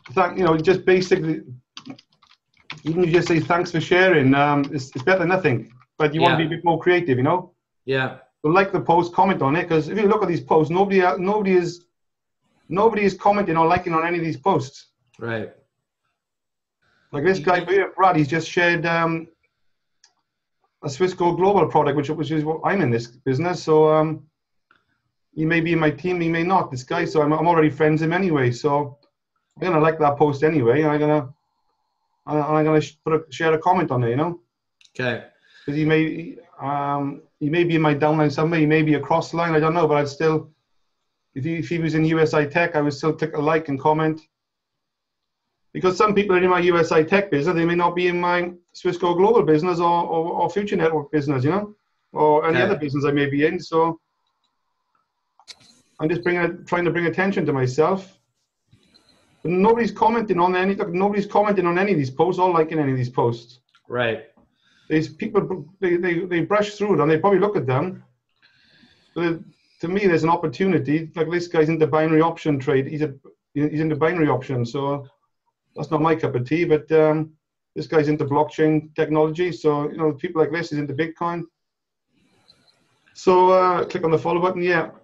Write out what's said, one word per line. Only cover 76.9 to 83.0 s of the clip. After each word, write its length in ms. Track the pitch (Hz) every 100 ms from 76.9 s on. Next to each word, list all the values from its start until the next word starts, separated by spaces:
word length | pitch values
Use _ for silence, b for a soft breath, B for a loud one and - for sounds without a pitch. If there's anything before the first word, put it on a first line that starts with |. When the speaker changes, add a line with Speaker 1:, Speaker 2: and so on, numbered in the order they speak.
Speaker 1:
um, 400 | 160 156 156 156 _ _ _ _
this 120 | - 151
guy's 220 | 160 147
into 160 | 151
blockchain 680 | 135 143 151 - 156 156 156
technology, 580 | - 151 156 156 156 180
so, 380 | 156 156 147 147
you 80 | -
know, 140 | 156
people 280 | 139 175 -
like 100 | 143
this 200 | 165 170
is 60 | 147
into 160 | 143
Bitcoin. 480 | 135 160 - 170 175 170 _ _ _ _ _ _ _ _ _ _ _ _ _ _ _